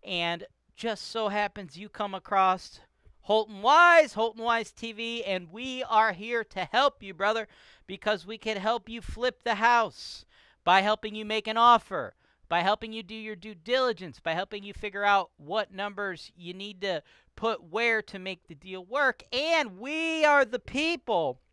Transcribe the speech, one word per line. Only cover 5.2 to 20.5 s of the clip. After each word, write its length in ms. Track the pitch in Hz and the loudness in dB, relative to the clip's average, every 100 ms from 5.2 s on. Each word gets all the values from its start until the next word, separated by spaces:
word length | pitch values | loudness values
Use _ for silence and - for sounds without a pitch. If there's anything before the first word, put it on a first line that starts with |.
and 280 | 196 185 175 | -4 -6 -6
we 320 | 196 262 254 | -12 -10 -8
are 280 | 254 220 220 | 0 4 4
here 320 | 175 220 233 | 0 -6 -6
to 220 | 214 190 180 | -6 -8 -2
help 360 | 226 277 - | 2 2 0
you, 120 | 196 | -18
brother, 340 | 165 202 226 208 _ - _ - | -4 -2 -2 -6 _ -20 _ -16
because 400 | 190 - 208 175 | -8 -4 -4 -6
we 100 | 220 | -10
can 200 | 220 208 | -6 -4
help 320 | 202 233 - | -2 -4 -6
you 100 | 233 | -14
flip 440 | - 220 247 240 | -12 -4 -4 -4
the 120 | 233 208 | -4 0
house 720 | 226 240 214 - - - _ _ _ _ - | 4 4 2 -6 -16 -16 _ _ _ _ 4
by 160 | 190 | 4
helping 340 | 202 214 220 214 | 4 -2 -4 -10
you 80 | |
make 240 | 214 220 214 | -4 -4 -2
an 80 | 220 | 6
offer, 580 | 240 233 - 175 107 _ _ _ _ | 8 8 4 -6 -6 _ _ _ _
by 120 | 170 | 0
helping 300 | 180 214 226 | 2 0 -4
you 120 | 220 | -12
do 120 | 185 220 | -12 -14
your 220 | 220 208 | -12 -14
due 180 | 202 190 | -16 -16
diligence, 640 | 170 254 254 208 180 127 | -2 0 0 -2 -10 -8
by 140 | - | -4
helping 300 | 160 196 208 | -4 -4 -10
you 100 | 202 | -14
figure 320 | 196 208 202 202 | -12 -10 -2 2
out 260 | 202 180 _ | 2 2 _
what 360 | 147 208 202 | -6 -4 -4
numbers 600 | 190 202 202 202 175 - 170 | -6 -8 -6 -8 -8 -16 _
you 180 | 175 | -14
need 280 | 185 202 190 | -12 -14 -8
to 200 | 196 165 _ _ _ - | -4 -4 _ _ _ -6
put 260 | 220 220 | -4 -4
where 380 | 170 190 233 220 | -6 -2 0 -2
to 180 | 214 196 | -4 -12
make 280 | 185 185 _ | -10 -12 _
the 80 | 147 | -20
deal 280 | 180 185 | -14 -14
work. 400 | 185 254 277 - - | -6 0 0 0 -6
And 480 | 247 311 330 254 180 | -4 0 0 0 -6
we 460 | 247 311 330 320 302 | -8 -4 -2 2 4
are 180 | 285 | 4
the 160 | 254 | 2